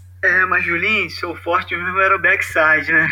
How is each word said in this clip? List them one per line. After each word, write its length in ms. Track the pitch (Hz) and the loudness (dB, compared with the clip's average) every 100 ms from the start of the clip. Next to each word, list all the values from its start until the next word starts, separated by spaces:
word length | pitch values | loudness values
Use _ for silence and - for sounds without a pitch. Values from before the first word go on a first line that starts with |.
| - - | -20 -4
É, 220 | 185 185 185 | 0 2 2
mas, 180 | 180 | 0
Julinho, 460 | 175 170 202 208 170 | -2 -2 0 -2 -4
seu 240 | - 175 156 | -6 -10 -6
forte 400 | 165 175 - 170 | -2 -2 -2 -6
mesmo 240 | 180 190 | -4 0
era 160 | 190 190 | 2 2
o 60 | |
backside, 720 | 180 196 - 175 156 156 147 | 2 0 0 2 4 2 2
né? 160 | 160 160 | 2 0